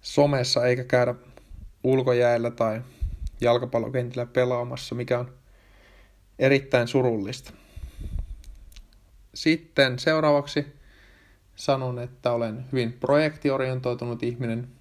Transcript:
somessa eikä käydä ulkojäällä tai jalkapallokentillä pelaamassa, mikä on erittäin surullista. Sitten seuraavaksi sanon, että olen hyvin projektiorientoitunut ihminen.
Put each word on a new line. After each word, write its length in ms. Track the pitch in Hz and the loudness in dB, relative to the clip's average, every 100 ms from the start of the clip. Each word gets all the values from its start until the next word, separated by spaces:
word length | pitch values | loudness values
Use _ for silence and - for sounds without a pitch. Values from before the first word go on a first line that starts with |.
somessa 640 | - - 147 139 127 - 123 | -2 4 4 4 0 2 2
eikä 180 | 123 | 0
käydä 320 | 127 127 123 120 - - - - - _ | 2 2 2 -2 -12 -20 -20 -18 -18 _
ulkojäällä 680 | 127 131 131 123 120 120 117 | 2 2 4 4 4 2 0
tai 300 | 117 113 110 123 - - - - - | 0 -2 -2 -8 -6 -6 -6 -10 0
jalkapallokentillä 840 | 120 120 123 117 113 127 123 123 117 | 2 2 2 -2 -2 -2 -4 -6 -2
pelaamassa, 720 | - 123 123 123 123 - 120 | 0 2 0 -4 -8 -8 -8
mikä 240 | 117 123 | -2 -2
on 140 | 123 - _ - _ - - - - _ _ - | -2 -12 _ -20 _ -20 -20 -20 -20 _ _ 0
erittäin 480 | 131 139 135 127 120 | 4 4 4 2 2
surullista. 680 | 139 127 113 98 131 - - - - - - - - - - - - - - - - _ - - | 2 2 0 -4 -10 -14 -20 -20 -16 -16 -12 -8 -8 -8 -12 -16 -20 -20 -20 -20 -20 _ -20 -20
Sitten 680 | - - 160 - - 135 123 | -4 0 0 -2 2 2 2
seuraavaksi 680 | - 156 156 143 143 - 143 - - - - - _ _ _ - | 0 2 4 2 2 -4 -4 -10 -20 -20 -20 -20 _ _ _ -8
sanon, 440 | - 135 127 123 | -2 0 -2 -6
että 320 | 123 - 123 | -10 -4 0
olen 340 | 120 113 110 127 | 0 0 -4 -4
hyvin 220 | 131 117 | -2 -2
projektiorientoitunut 1300 | 120 139 143 156 151 147 135 131 127 127 120 120 117 | -2 2 4 4 0 -2 0 -2 -2 -4 -4 -6 -4
ihminen. 440 | 117 120 123 113 123 - | -6 -4 -4 -4 -8 -16